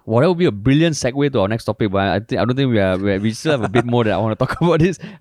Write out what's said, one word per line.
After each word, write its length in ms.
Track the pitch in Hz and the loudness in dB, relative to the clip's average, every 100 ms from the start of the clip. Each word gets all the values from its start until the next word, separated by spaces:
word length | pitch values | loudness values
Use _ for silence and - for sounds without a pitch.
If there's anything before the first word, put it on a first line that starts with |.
| - | -2
Well, 140 | 110 | 2
that 60 | 160 | 2
would 120 | 170 | 2
be 60 | 175 | 0
a 20 | |
brilliant 440 | 104 110 143 165 147 | 0 0 2 2 0
segue 360 | 131 135 143 | -4 0 0
to 80 | 131 | 0
our 60 | 95 | 0
next 180 | 113 - | -2 -4
topic, 260 | 107 110 | -2 0
but 100 | 98 | 0
I 180 | 98 87 | 0 0
thi-, 180 | 110 113 | -2 -2
I 60 | 107 | 0
don't 100 | 127 | 0
think 160 | 135 | 0
we 80 | 113 | 2
are, 180 | 95 92 | 2 0
we 140 | 101 | 0
are, 60 | 98 | 0
we 120 | 107 | -2
still 200 | 110 156 | -4 -2
have 100 | 143 | -2
a 60 | 98 | 0
bit 160 | 113 120 | 0 0
more 180 | 120 | 0
that 80 | 110 | 0
I 40 | 92 | 0
wanna 160 | 110 110 | -2 -2
talk 220 | 131 - | -4 0
<laughs> 40 | |
about 180 | 170 160 | 0 2
this. 180 | 170 170 - 190 | 2 0 -12 -12